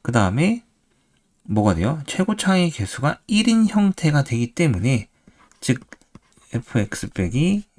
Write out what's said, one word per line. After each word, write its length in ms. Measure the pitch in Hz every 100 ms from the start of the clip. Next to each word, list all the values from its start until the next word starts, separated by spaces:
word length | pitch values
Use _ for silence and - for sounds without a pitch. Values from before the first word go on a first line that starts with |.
그 100 | -
다음에 540 | 120 98 107 175 233 _ _ _ _ _ _ _ _
뭐가 320 | - 107 104
돼요? 280 | 82 92 156 143
최고차항의 640 | - 190 208 190 190 175
개수가 500 | - 101 - 139 - -
일인 400 | 214 226 226 220
형태가 580 | 208 202 190 156 147
되기 300 | 139 117 120
때문에, 560 | - 165 98 113 127 101 _ _ _ _ _
즉 200 | - 135 - - _ - _ _ _
에프엑스 560 | 117 - 120 101 - -
빼기 540 | - 90 120 170 202 -